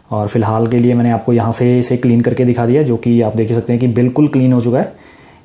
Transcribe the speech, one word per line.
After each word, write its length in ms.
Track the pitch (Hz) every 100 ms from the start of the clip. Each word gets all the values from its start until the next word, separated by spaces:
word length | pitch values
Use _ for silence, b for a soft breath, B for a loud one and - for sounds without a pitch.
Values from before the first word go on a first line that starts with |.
| -
और 160 | 107 104
फिलहाल 400 | 120 107 110 113
के 100 | 120
लिए 160 | 120
मैंने 180 | 120 120
आपको 220 | 113 -
यहाँ 180 | 120 113
से 280 | 113 123 123
इसे 180 | 123 123
clean 240 | 127 117
करके 240 | 117 113 123
दिखा 200 | 120 117
दिया, 180 | 131
जो 140 | 143 117
कि 240 | 123 117
आप 140 | 110 110
देख 140 | 110
ही 60 | 117
सकते 180 | 113
हैं 60 | 120
कि 80 | 127
बिल्कुल 400 | 117 123 127 151
clean 260 | 139 127
हो 80 | 127
चुका 180 | 120 127
है। 140 | 196 - B B B B